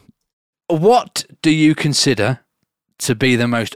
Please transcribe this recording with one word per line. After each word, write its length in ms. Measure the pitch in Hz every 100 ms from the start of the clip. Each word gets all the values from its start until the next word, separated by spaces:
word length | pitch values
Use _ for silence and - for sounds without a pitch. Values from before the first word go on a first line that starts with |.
| _ _ _ _ _ _ -
What 580 | 160 196 247 - - - -
do 80 | 160
you 240 | 156 156 151
consider 640 | 151 131 143 110 107 131 _ _ _ _ _ -
to 140 | - 110
be 200 | 131 117
the 120 | 120
most 280 | 117 104